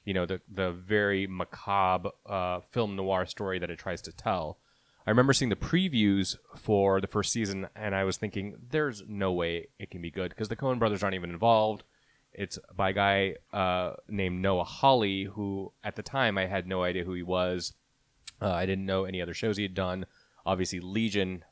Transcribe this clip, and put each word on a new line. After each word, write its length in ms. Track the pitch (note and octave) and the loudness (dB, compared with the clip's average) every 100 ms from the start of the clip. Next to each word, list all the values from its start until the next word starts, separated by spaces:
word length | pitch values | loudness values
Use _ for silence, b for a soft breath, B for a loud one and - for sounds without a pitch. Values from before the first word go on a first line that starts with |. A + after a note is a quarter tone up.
you 100 | - | -4
know, 120 | F#2 F2 | -2 0
the, 160 | F#2 - | -4 -8
the 180 | F2+ F#2 | -4 -2
very 540 | F2 F#2 G#2+ G2+ G2 F#2+ | -4 0 2 2 2 0
macabre, 840 | F#2 F2 - - G2+ F#2 F#2 F#2+ - - | -4 -8 -8 -2 2 4 2 -2 -8 -6
uh, 320 | G2 F2+ F2+ - | -4 -2 -4 -4
film 260 | B2 G#2+ G2 | -2 -2 0
noir 280 | F#2+ F#2 F#2 | 0 0 0
story 320 | - G2+ F#2 | -4 -4 -4
that 120 | F2 | -4
it 80 | E2 | -8
tries 220 | - F2 | -6 -8
to 80 | - | -8
tell. 480 | - A2+ F#2 D#2 - _ _ _ _ - | -8 -2 -2 -2 -8 _ _ _ _ 2
I 20 | |
remember 220 | A2+ C3+ | 6 6
seeing 180 | C3 B2+ | 6 2
the 60 | G2 | -2
previews 800 | - E3+ F#3+ B2+ G2+ G2 F#2 - _ - | 0 0 2 4 4 4 2 -2 _ -10
for 420 | - G2+ G2 F#2+ | 0 4 4 4
the 80 | F#2 | 2
first 240 | G#2 G2 | -2 0
season, 380 | A#2 G2+ G2 F#2 - | 0 -2 -4 -8 -8
and 180 | G#2 G2 | -4 0
I 80 | |
was 140 | F#2+ - | 0 -2
thinking, 400 | G#2+ G2+ G2+ - A#2+ | -4 -4 -6 -10 -6
"There's 320 | D#3 D3 G#2 G2+ | -4 -2 -4 -10
no 240 | G#2 F#2+ | -2 0
way 380 | F2 E2+ E2+ - - | 0 0 -2 -6 -14
it 100 | F#2+ | -14
can 120 | F2+ | -10
be 100 | E2+ | -8
good," 240 | F#2+ F2+ - | -4 -6 -4
'cause 140 | G#2 | -6
the 80 | A2+ | -2
Coen 220 | C#3 B2+ | -2 2
brothers 220 | A2+ G2+ | 2 2
aren't 140 | G2 F#2 | 0 -2
even 140 | F2 | -4
involved. 540 | E2+ A2+ A2+ G#2+ G#2 - _ _ _ _ | 0 6 6 6 0 -8 _ _ _ _
It's 280 | - G2 - - F#2 | -8 -8 -8 -10 0
by 160 | F#2+ | 0
a 20 | |
guy, 420 | G2 G2+ G2 G2 - _ | 4 4 4 2 -2 _
uh, 440 | G#2 F#2 F2+ F2+ - - | -2 0 2 -2 -6 -8
named 320 | G2+ F#2 F2+ | -2 -2 0
Noah 200 | F#2+ F#2 | 2 2
Hawley, 600 | E2+ - C3+ B2+ G2+ F#2+ | 0 2 4 6 4 0
who 500 | F#2+ G2+ G2+ G2 F#2 _ | -4 -4 -4 -4 -8 _
at 120 | G#2+ G#2 | -10 -8
the 80 | |
time 340 | - C3+ A#2+ G2 | -6 0 0 2
I 80 | F#2 | 0
had 220 | G2 F2+ | 0 -2
no 160 | F#2 | 0
idea 200 | F2+ F2+ | 0 0
who 100 | F2 | -2
he 100 | F2+ | -4
was. 500 | F2 F2+ F2+ F2+ - - _ _ _ _ - - | -2 0 2 0 -4 -10 _ _ _ _ -18 -4
Uh, 120 | G#2 | -2
I 160 | F2 F#2+ | 0 0
didn't 180 | F#2+ F#2+ | 0 0
know 200 | F#2+ F#2+ | 0 0
any 140 | F#2 | -2
other 140 | F2 | -4
shows 240 | E2+ A2+ G2+ | -2 -2 0
he 60 | |
had 100 | G2+ | -2
done. 320 | F#2 F#2 F#2 F#2 b b b F2+ | -2 -2 -2 -6 b b b -2
Obviously, 340 | F#2 F2+ F#2 | 0 0 -4
Legion 640 | F2+ G#2 A2+ G2+ F#2 F#2 - | -4 0 0 2 -2 -4 -12